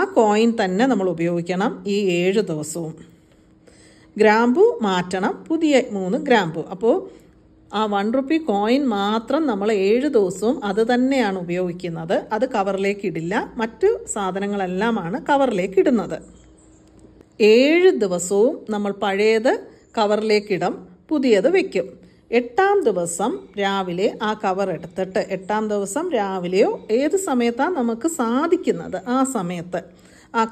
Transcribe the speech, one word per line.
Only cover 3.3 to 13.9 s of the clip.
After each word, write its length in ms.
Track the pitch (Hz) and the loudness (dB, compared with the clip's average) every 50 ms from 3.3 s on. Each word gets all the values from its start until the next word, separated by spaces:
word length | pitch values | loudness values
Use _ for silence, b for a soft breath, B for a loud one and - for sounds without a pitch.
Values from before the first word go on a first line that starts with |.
| _ _ _ _ _ _ _ b b b b b b b b b b 202 | _ _ _ _ _ _ _ b b b b b b b b b b 4
ഗ്രാമ്പു 440 | 214 214 214 226 240 247 247 339 415 480 480 466 226 | 6 6 6 6 4 2 4 6 4 4 4 0 -2
മാറ്റണം, 480 | 196 185 180 175 180 196 185 196 269 - - - - | 0 0 0 -2 -2 -4 -2 -2 -4 -4 -6 -6 -4
പുതിയ 340 | 320 320 330 302 285 247 - - 208 | -2 0 2 4 4 2 2 0 -4
മൂന്ന് 220 | 196 185 180 214 302 302 277 | -4 -2 -2 -2 -2 2 2
ഗ്രാമ്പു. 340 | 247 214 185 160 156 165 - - 185 | 2 2 2 0 -4 -8 -8 -10 -8
അപ്പോൾ 200 | 180 226 226 311 381 - B B B B B B _ _ _ _ _ _ _ - 202 | -2 0 2 2 0 -2 B B B B B B _ _ _ _ _ _ _ -4 -4
ആ 20 | 220 208 208 | -2 0 -2
വൺ 140 | 196 196 220 233 | -2 -2 0 -2
റുപ്പി 220 | 269 269 269 320 320 - - | -2 -2 0 -2 -2 0 -2
കോയിൻ 320 | 202 202 208 220 247 285 294 247 214 | -2 0 2 2 2 2 2 0 0
മാത്രം 440 | 196 196 208 214 226 233 - 262 311 330 269 | 0 -2 -2 -2 -4 -2 -2 -2 0 0 -2
നമ്മൾ 200 | 214 196 202 214 220 196 190 | -2 -2 0 0 0 2 2
ഏഴ് 220 | 196 220 247 269 302 262 | 2 2 2 0 2 2
ദിവസവും 420 | 220 196 175 175 - 208 226 302 - 208 202 | 2 2 2 -2 -2 -2 -2 -2 -2 -4 -4
അത് 120 | 190 220 226 233 | -2 0 0 2
തന്നെയാണ് 460 | 247 240 254 262 277 262 226 196 190 190 175 | 2 2 2 2 2 0 0 0 -2 -4 -4
ഉപയോഗിക്കുന്നത്. 720 | 170 175 180 185 180 170 180 - 175 165 165 165 160 202 - 196 - 214 | -4 -2 -2 -2 -4 -4 -6 -8 -8 -8 -8 -4 -2 -2 -2 -2 -4 -2
അത് 100 | 214 254 262 240 | -2 -2 -2 0
കവറിലേക്ക് 500 | 214 190 196 190 190 196 196 202 202 208 185 | -2 -2 -2 -2 -2 -2 -2 -2 -2 -6 -6
ഇടില്ല, 240 | 160 165 160 170 202 269 - - - 254 | -6 -4 -6 -4 -4 -4 -4 -6 -6 -6
മറ്റു 280 | 220 226 - - 381 415 | -6 -6 -2 0 2 2